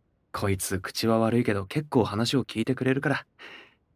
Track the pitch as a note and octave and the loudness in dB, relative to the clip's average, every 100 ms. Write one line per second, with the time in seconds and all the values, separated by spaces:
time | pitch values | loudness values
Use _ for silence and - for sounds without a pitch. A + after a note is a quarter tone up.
0 | _ _ _ - G2+ G2 - F#2+ - - | _ _ _ -4 0 0 -2 -4 -6 -2
1 | A2+ A2+ A2+ A2+ A2+ G2+ F#2+ D#3 D3+ C3+ | 2 4 4 2 2 -2 -4 -6 0 2
2 | F#2+ G2+ A#2+ C#3 G#2+ A2 A2+ C3 C3 C3+ | 2 2 0 0 -2 -2 -2 0 0 0
3 | - - - _ - - - _ _ | 0 -2 -6 _ -20 -20 -20 _ _